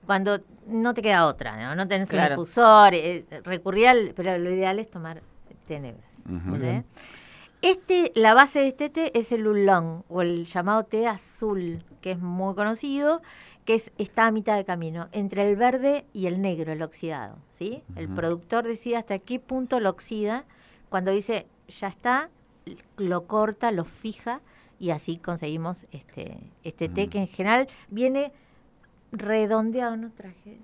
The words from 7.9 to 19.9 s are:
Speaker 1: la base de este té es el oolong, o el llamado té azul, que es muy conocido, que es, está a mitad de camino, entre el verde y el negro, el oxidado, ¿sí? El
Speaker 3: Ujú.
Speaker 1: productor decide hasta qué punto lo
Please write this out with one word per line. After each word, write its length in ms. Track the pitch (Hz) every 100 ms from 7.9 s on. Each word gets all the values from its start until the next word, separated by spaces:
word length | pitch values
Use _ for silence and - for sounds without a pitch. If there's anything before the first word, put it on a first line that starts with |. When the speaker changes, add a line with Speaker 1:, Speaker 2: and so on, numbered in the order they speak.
| 359 330
Speaker 1:
la 180 | 233 220
base 280 | 233 277 294
de 80 | 269
este 200 | 262 294
té 220 | 320 320 233
es 120 | 226
el 160 | 233 214
oolong, 580 | 208 196 185 165 165 -
o 140 | 175
el 240 | 175 175 170
llamado 380 | 185 180 220
té 220 | 214 214 233
azul, 760 | 196 - - 220 196 175 165 - -
que 120 | 185
es 60 | 180
muy 360 | 180 180 190
conocido, 680 | 190 208 226 285 277 294 330 - - - - -
que 80 |
es, 180 | 226 - -
está 280 | 202 - 226
a 60 |
mitad 240 | 220 214 208
de 80 |
camino, 440 | 196 175 165 165 170
entre 340 | - 196 190 202
el 60 | 202
verde 500 | 240 254 277 285 -
y 100 | 208 180
el 140 | 180
negro, 320 | 196 165 160
el 80 | 156
oxidado, 560 | 160 - 165 147 104 - _ _
¿sí? 240 | 185 269 - -
El 100 | 160
Speaker 3:
Ujú. 80 |
Speaker 1:
productor 500 | 190 165 170 175 233 233
decide 300 | 226 240 233
hasta 220 | 220 196
qué 200 | - 254
punto 400 | - 262 247 254
lo 100 | 202